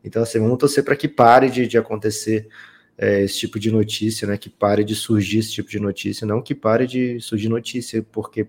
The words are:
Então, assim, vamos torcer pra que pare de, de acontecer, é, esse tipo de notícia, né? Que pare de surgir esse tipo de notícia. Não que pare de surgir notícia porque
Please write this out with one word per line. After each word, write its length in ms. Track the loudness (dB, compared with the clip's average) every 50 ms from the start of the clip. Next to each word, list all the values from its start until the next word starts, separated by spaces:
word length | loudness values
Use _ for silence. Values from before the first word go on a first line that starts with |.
| _
Então, 200 | -6 -2 -2 -2
assim, 160 | 0 0 0
vamos 180 | 2 2 2
torcer 260 | 2 2 2 2 2 0
pra 120 | 0 -2
que 120 | -2 -2
pare 420 | -4 4 6 8 8 10 8 6 4
de, 180 | 2 0 -2
de 100 | 2 2
acontecer, 720 | 0 0 0 -6 -2 -2 -2 -4 -2 -2 -2 -2 -2 -2 -6 -20 -20 -20 -20 _ _ _ _ _
é, 240 | -2 0 2 2 2
esse 160 | 2 0 -2
tipo 220 | -6 -8 -6 -6 -2
de 120 | -2 2
notícia, 560 | 2 2 2 0 -2 -4 -4 -4 -4 -4 -4
né? 80 | -4 -4
Que 140 | -6 -8 -16
pare 340 | _ _ 0 2 2 2 0
de 120 | 0 -2
surgir 440 | -6 -2 0 0 0 0 0 0 -2
esse 120 | -2 -2
tipo 180 | -8 -10 -10 -8
de 100 | -6 -6
notícia. 460 | -4 -4 -6 -6 -8 -8 -8 -6 -6
Não 160 | -4 -4 -4
que 140 | -4 -6 -10
pare 320 | -2 0 2 2 2 0
de 320 | -2 -2 -4 -4 -4 -4 -8
surgir 300 | -8 -6 -6 -4 -2 -2
notícia 540 | -4 -4 -6 -6 -10 -10 -10 -6 -6 -6 -8 _
porque 360 | _ -10 -10 -8 _ -6 -6